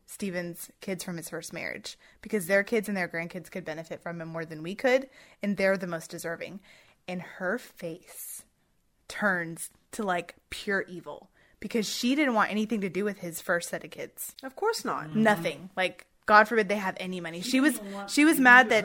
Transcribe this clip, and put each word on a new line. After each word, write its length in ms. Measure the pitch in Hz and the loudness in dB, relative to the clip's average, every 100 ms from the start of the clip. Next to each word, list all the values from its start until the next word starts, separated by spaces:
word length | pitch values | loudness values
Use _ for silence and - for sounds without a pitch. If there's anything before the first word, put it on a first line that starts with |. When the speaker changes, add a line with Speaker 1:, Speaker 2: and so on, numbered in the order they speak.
| - | -16
Speaker 1:
Stephen's 640 | - 202 175 175 170 - - | -8 -6 -4 -6 -8 -14 -14
kids 240 | - 180 | -8 -8
from 120 | - 170 | -6 -10
his 100 | - | -8
first 240 | 165 - | -10 -10
marriage 440 | 170 - - - - _ _ | -8 -8 -8 -12 -16 _ _
because 240 | - 214 170 | -4 -4 2
their 180 | 196 | 2
kids 240 | 202 226 202 | 2 0 -2
and 80 | 196 | -2
their 100 | 170 | -4
grandkids 420 | 165 170 185 170 | -6 -8 -10 -12
could 140 | 190 | -12
benefit 360 | 160 156 165 - | -10 -10 -10 -12
from 180 | 175 170 | -10 -10
it 40 | |
more 220 | 165 165 165 | -10 -8 -10
than 160 | 156 | -10
we 120 | 165 | -10
could, 340 | 208 254 262 269 - - _ | 0 4 4 2 -16 -20 _
and 140 | 202 196 | -2 2
they're 180 | 196 196 | 2 2
the 100 | 180 | -2
most 240 | 165 - | -6 -8
deserving." 480 | 170 165 165 120 190 - - _ _ - | -10 -8 -8 -10 -14 -18 -20 _ _ -10
And 140 | 180 | -8
her 360 | 180 - 180 240 | -8 -6 -2 -2
face 840 | - - 170 160 - - - - - _ _ _ _ _ - | -4 -12 -12 -12 -16 -16 -14 -14 -18 _ _ _ _ _ -14
turns 600 | - 208 180 165 165 - _ _ | -2 0 0 -2 -8 -12 _ _
to, 100 | - | -6
like, 320 | 208 175 175 - - | -2 -2 -4 -12 -16
pure 320 | - - 196 - | -10 -2 -2 -2
evil 420 | 175 147 147 - _ _ - | -10 -14 -16 -18 _ _ -14
because 260 | 208 233 190 | -4 -2 -2
she 280 | - 240 | 0 0
didn't 200 | 277 285 | 2 4
want 160 | 220 185 | 4 2
anything 300 | 208 214 226 | 0 0 -2
to 80 | 190 | -2
do 160 | 180 | -2
with 140 | 208 196 | -4 -4
his 220 | 175 165 | -8 -8
first 280 | - 175 - | -2 -2 -2
set 160 | 170 | -8
of 60 | 151 | -10
kids. 440 | - - - - - | -12 -12 -12 -14 -12
Speaker 2:
Of 140 | 262 - | -14 -2
course 280 | 427 440 | 0 0
not. 200 | 220 135 156 | -2 -4 -2
Speaker 3:
Mm-hmm. 140 | 214 | 2
Speaker 1:
Nothing. 480 | 220 202 165 147 180 - | 4 4 0 -6 -8 -2
Like, 300 | 180 - - _ - | -2 -4 -20 _ 6
God 220 | 208 220 | 6 6
forbid 200 | 226 196 | 4 2
they 80 | 208 | 0
have 200 | 190 - | -2 -4
any 220 | 185 185 | -6 -6
money. 200 | 165 170 | -8 -8
Speaker 3:
She 80 | 220 | 0
Speaker 1:
She 100 | 262 | 4
was, 140 | 294 | 4
Speaker 3:
didn't 180 | 233 208 | 2 -6
want 180 | 196 - | -12 -2
Speaker 1:
she 140 | - | 4
was 80 | 302 311 | 6 8
Speaker 3:
anything 60 | |
Speaker 1:
mad 180 | 254 247 | 10 10
Speaker 3:
to 60 | 240 | 10
do 20 | |
Speaker 1:
that 140 | 220 | 6